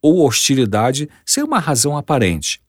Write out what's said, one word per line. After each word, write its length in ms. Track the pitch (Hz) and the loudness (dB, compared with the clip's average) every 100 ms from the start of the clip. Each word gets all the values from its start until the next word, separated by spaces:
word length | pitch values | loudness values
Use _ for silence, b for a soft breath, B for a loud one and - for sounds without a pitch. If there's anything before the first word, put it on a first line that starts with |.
ou 240 | 151 180 147 | 4 4 2
hostilidade, 800 | 113 - 135 117 104 120 131 151 b | 2 0 0 2 0 0 -2 -8 b
sem 200 | b - | b -4
uma 160 | 302 269 | 0 -2
razão 360 | 151 135 143 147 | -2 -2 -2 -4
aparente. 640 | - 143 98 82 - - | -2 0 2 0 -6 -10